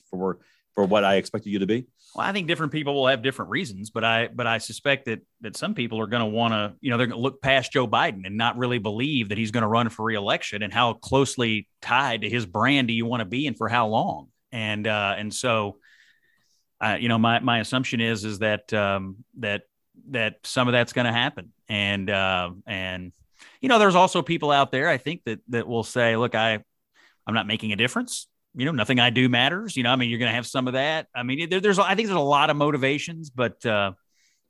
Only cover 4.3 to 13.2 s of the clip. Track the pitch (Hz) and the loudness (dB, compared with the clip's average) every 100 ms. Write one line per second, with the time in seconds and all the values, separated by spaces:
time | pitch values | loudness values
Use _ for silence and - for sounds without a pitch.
4.3 | 120 117 113 - 113 143 135 - 110 _ | -2 -2 -2 -4 -6 -2 -2 -2 -8 _
5.3 | _ 110 98 165 214 117 110 107 120 110 | _ -14 -8 -6 -4 -4 -4 -2 -2 0
6.3 | 107 117 110 104 - 139 120 123 117 127 | 0 0 0 -2 -6 -2 0 0 0 -4
7.3 | 131 - 135 120 139 120 117 160 98 95 | -2 2 2 2 0 2 2 0 -2 -8
8.3 | 104 117 113 123 123 104 107 135 147 104 | -2 -2 0 -2 -2 -2 -2 -2 -2 -2
9.3 | 107 113 117 110 113 117 - 110 107 101 | -2 -2 0 2 2 0 -2 -4 -2 0
10.3 | 170 - 104 101 107 120 110 - 131 135 | -2 -2 -6 -4 0 0 0 0 2 2
11.3 | - 117 107 101 _ - 120 139 117 104 | 0 0 0 -4 _ 0 0 2 -2 -2
12.3 | 120 104 104 120 143 123 113 117 120 | -4 -2 0 2 2 2 0 -2 -2